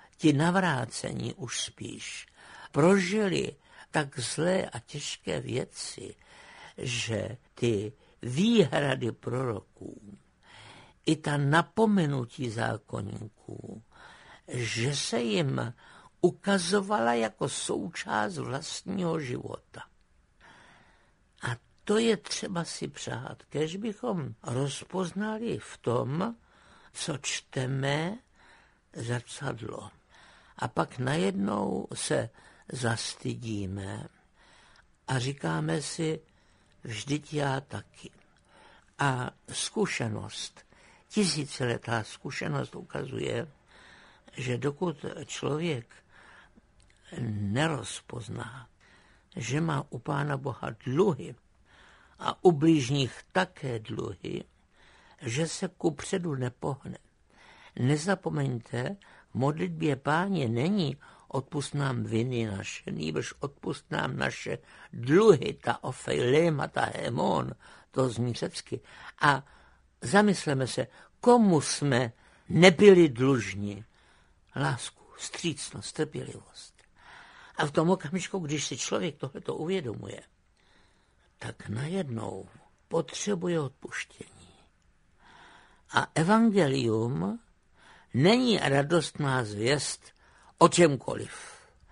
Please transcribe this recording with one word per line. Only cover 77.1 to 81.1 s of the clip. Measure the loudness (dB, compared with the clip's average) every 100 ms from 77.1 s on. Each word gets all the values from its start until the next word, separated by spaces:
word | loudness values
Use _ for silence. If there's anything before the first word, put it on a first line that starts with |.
| -20 -20 -20 -16 -4
A | 0
v |
tom | 2 4
okamžiku, | 2 0 -6 -4 -6
když | -4 -4 -4
si | -6
člověk | -2 -2 -2 -6
tohleto | -10 -10 -8 -6
uvědomuje, | -2 -4 -4 -8 -10 -14 -16 _ _ _ _ _ _ _ _